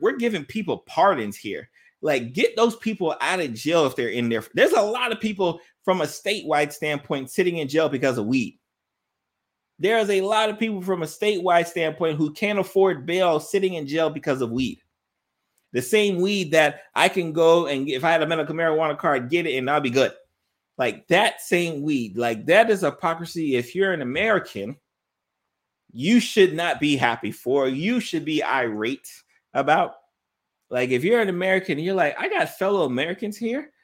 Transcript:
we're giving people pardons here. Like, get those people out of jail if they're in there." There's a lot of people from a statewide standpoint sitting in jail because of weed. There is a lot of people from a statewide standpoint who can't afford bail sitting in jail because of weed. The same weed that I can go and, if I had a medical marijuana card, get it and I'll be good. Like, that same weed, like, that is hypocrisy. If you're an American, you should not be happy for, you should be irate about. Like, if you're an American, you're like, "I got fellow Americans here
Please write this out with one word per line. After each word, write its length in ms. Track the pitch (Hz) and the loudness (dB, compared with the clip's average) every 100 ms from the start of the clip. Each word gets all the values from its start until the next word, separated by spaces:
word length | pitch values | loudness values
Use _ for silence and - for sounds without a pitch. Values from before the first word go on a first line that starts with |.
we're 160 | 190 269 | -2 0
giving 300 | 233 202 139 | -2 -4 -6
people 320 | 220 175 110 | -8 -6 -6
pardons 580 | - - 190 160 104 101 | -6 2 2 2 -2 -8
here. 320 | 107 85 - _ _ _ | -10 -10 -12 _ _ _
Like, 320 | 151 139 117 | -2 -2 -2
get 240 | 139 466 - | -2 0 2
those 200 | 233 226 | 0 0
people 380 | 220 214 165 - | -6 -2 -2 -2
out 200 | 139 185 | -2 -2
of 120 | 151 | -4
jail 320 | 117 143 170 | -4 0 2
if 100 | 143 | 2
they're 140 | 127 120 | 0 -2
in 220 | 113 117 | -2 0
there." 140 | 113 104 | -2 -2
There's 180 | - 269 | 2 4
a 80 | 330 | 4
lot 320 | 202 247 247 | 0 -2 -4
of 80 | 220 | -4
people 400 | 220 196 180 165 - _ | -6 -2 -2 -2 -10 _
from 180 | - 185 | -2 0
a 40 | |
statewide 680 | 151 - 190 208 147 147 151 | -2 -4 -6 -4 0 0 0
standpoint 580 | - 151 147 - 143 131 | -2 -4 -4 -4 -6 -4
sitting 280 | - 180 170 | -2 0 -2
in 100 | 143 | -2
jail 220 | 151 156 | 0 0
because 260 | 139 135 120 | 0 0 0
of 80 | |
weed. 340 | 104 131 101 - _ _ _ _ _ _ _ _ _ _ _ - | 0 0 -2 -8 _ _ _ _ _ _ _ _ _ _ _ -4
There 200 | 175 226 | 0 2
is 100 | 208 | 2
a 140 | 196 | 0
lot 260 | 190 214 220 | 2 2 0
of 100 | 214 | -2
people 220 | 226 202 | -4 -4
from 220 | 180 180 | -4 -2
a 40 | 156 | -4
statewide 600 | - 208 202 180 175 165 | -2 0 0 4 4 4
standpoint 500 | 180 160 156 165 147 | -2 -4 0 -2 0
who 160 | 151 | -2
can't 260 | - 208 208 | 0 -2 0
afford 460 | 185 196 190 160 | 0 2 4 2
bail 340 | 123 175 180 156 | -2 2 2 2
sitting 360 | 151 196 190 | 0 0 0
in 120 | 175 143 | -2 -4
jail 220 | 156 160 | 0 0
because 320 | 156 151 131 | -2 -2 -2
of 100 | 120 | -2
weed. 300 | 117 127 - _ _ _ _ _ _ _ _ _ | -2 -4 -6 _ _ _ _ _ _ _ _ _
The 100 | 120 | -6
same 400 | 127 214 208 180 | 0 2 2 2
weed 300 | 185 202 165 | 0 0 2
that 320 | 160 147 139 - | 4 4 0 -6
I 160 | - 175 | 2 2
can 240 | 190 170 | 2 -2
go 320 | 160 165 170 156 | 4 6 6 4
and, 240 | 139 139 | -2 -2
if 120 | 127 | -2
I 80 | 160 | 2
had 120 | 165 | 2
a 40 | 156 | 2
medical 280 | 156 143 | 0 -2
marijuana 420 | 160 165 156 160 147 | -2 0 2 0 0
card, 320 | 170 135 123 | 0 0 0
get 180 | 170 165 | -2 0
it 120 | 131 | -2
and 100 | 127 | 0
I'll 140 | 147 | 0
be 80 | 139 | 2
good. 240 | 127 120 - _ _ _ _ _ - | 2 2 0 _ _ _ _ _ -4
Like, 280 | 127 101 - | -2 -4 0
that 340 | 175 226 - | 2 2 -2
same 400 | - 175 175 151 | -2 0 0 -4
weed, 340 | 147 143 113 98 | -2 -2 -2 -2
like, 300 | 120 113 120 | -2 -2 2
that 240 | 185 226 | 4 4
is 100 | 202 | 2
hypocrisy. 720 | 165 - 175 165 170 170 156 | 0 -2 -4 -4 -8 -6 -2
If 200 | 127 120 | -2 -2
you're 180 | 180 196 | -2 -2
an 80 | 170 | -2
American, 800 | 123 143 220 196 - 104 101 143 _ _ _ _ _ _ _ _ _ _ _ | -4 -2 0 0 -2 -8 -10 -12 _ _ _ _ _ _ _ _ _ _ _
you 280 | 113 151 240 | -6 2 2
should 340 | 233 220 185 | 4 4 4
not 260 | 156 175 147 | 4 -2 0
be 160 | 151 139 | 0 2
happy 340 | 123 117 101 | 2 0 -4
for, 380 | - - 139 135 | -6 -2 0 0
you 320 | 131 180 247 | -2 -2 -2
should 240 | - 165 | -2 -6
be 180 | 147 151 | -4 -2
irate 640 | - 131 120 107 110 139 - - _ _ _ | 0 0 0 -2 -4 -6 -10 -20 _ _ _
about. 440 | - 139 160 170 - _ _ _ _ _ _ _ | -2 2 2 2 -4 _ _ _ _ _ _ _
Like, 180 | 123 127 | -2 0
if 160 | 127 | 2
you're 160 | 165 240 | 2 2
an 80 | 202 | 2
American, 500 | 175 185 190 185 147 | 0 0 0 0 -4
you're 160 | 170 | -2
like, 240 | 190 147 - | 0 0 -2
"I 120 | 359 | -4
got 260 | 381 151 - | -2 -4 -2
fellow 300 | 196 202 147 | -2 0 0
Americans 500 | 123 156 190 208 208 | 0 -4 -4 -8 -6
here 340 | 226 254 302 _ | -6 -6 -8 _